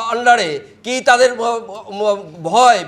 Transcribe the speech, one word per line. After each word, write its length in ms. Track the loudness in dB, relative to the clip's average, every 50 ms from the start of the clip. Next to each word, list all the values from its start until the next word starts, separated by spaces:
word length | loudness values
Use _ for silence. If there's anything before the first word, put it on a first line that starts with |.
| -8 -6
আন্ডারে 480 | -6 0 4 4 4 4 2 -4 -6 -8 -12 -16 _ _ _
কি 180 | -6 -6 -2 2
তাদের, 260 | 2 4 4 4 0
আহ, 80 | 0 -2
আহ, 760 | -6 -6 -6 -6 -8 -12 -18 -18 -16 -16 -10 -4 -2 -2 -2 -2 -6 -16 -18 -12 -8
ভয়, 400 | -2 2 4 6 6 4 2 0